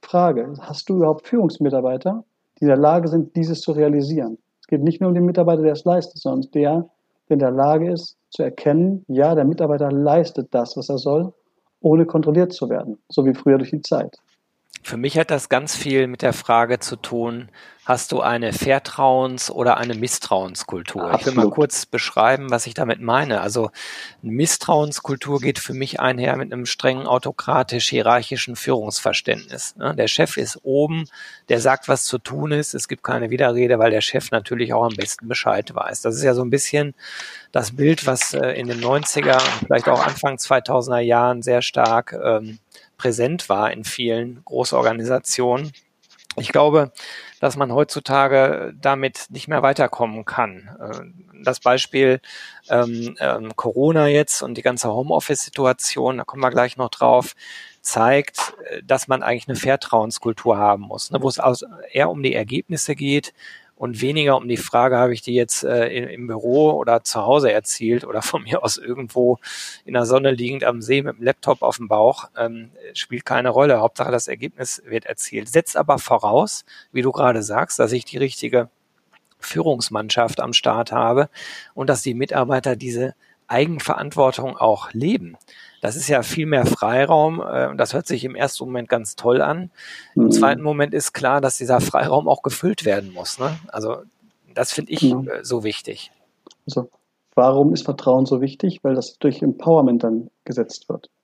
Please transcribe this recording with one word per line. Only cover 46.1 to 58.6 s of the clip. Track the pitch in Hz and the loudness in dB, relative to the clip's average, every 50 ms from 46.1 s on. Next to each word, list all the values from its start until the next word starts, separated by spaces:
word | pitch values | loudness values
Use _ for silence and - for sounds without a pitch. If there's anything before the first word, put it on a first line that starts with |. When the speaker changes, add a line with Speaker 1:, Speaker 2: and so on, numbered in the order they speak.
| _ _ _ _ - - | _ _ _ _ -12 -10
Speaker 2:
Ich | 120 - - | -8 0 2
glaube, | 139 147 151 147 156 147 131 _ - - - - - - - - _ | 4 4 6 4 4 2 2 _ -18 -18 -18 -18 -18 -18 -20 -12 _
dass | - 143 131 | -4 -2 0
man | 139 139 127 117 | 0 -2 0 2
heutzutage | 135 151 - - 147 - - 135 139 139 139 135 135 135 135 151 - - - - 147 | 0 0 0 -2 -10 -4 0 2 2 4 4 6 4 4 4 2 -2 -6 -10 -12 -4
damit | 139 139 135 135 135 135 - - - - | 0 0 0 0 -2 -6 -6 -8 -18 -14
nicht | - 135 - - | -14 -14 -8 -4
mehr | 156 143 123 | -2 2 2
weiterkommen | 135 139 - 143 117 - - 120 113 107 110 110 | 2 4 4 0 0 0 -2 -4 -4 -4 -8 -10
kann. | - - - 120 104 95 92 95 101 - - | -8 -2 -2 -2 -2 -4 -12 -20 -20 -18 -16
Äh, | 117 110 110 - - - - - - _ _ 143 143 | -12 -12 -12 -12 -14 -18 -20 -20 -20 _ _ -4 -4
das | 131 127 - | -4 -4 0
Beispiel, | - 123 123 131 - - - 135 135 131 127 131 _ - - - - - - - _ - | 2 2 2 2 0 -2 0 2 4 4 4 2 _ -14 -20 -20 -20 -20 -20 -20 _ -2
ähm, | - 120 123 120 117 117 117 120 - - | 0 0 0 0 -2 -8 -8 -10 -8 -4
ähm, | - 135 123 110 113 110 - | -2 -2 -2 -2 -6 -8 -8
Corona | - - 120 - 127 135 156 165 156 151 | -4 -4 -2 0 2 2 2 4 4 4
jetzt | 147 143 147 151 - - - - | 4 4 2 2 2 -2 -6 -6
und | 127 120 | -8 -10
die | - - | -2 -2
ganze | - 123 120 - 120 104 | -2 -2 0 -4 -2 -2
Homeoffice-Situation, | 117 131 151 165 156 - - 143 - - - - - 139 131 127 _ - - - 135 127 127 131 120 | -2 -2 0 0 0 0 0 -4 -4 -4 -8 -4 0 0 0 0 _ -2 -6 -4 -2 -2 -2 -2 -2
da | - | -8
kommen | - - 139 135 | -10 -6 -2 -2
wir | 127 | 0
gleich | 123 123 123 123 - | 2 2 0 0 0
noch | 131 131 120 | -6 -6 -6
drauf, | - - 127 123 123 127 127 - - _ - - - - - - - _ | -2 2 4 6 6 4 4 0 -12 _ -20 -20 -18 -18 -20 -20 -20 _
zeigt, | _ - - 117 113 117 135 143 - - _ - - - - - | _ -4 0 2 4 4 4 4 2 -2 _ -8 -8 -8 -8 -14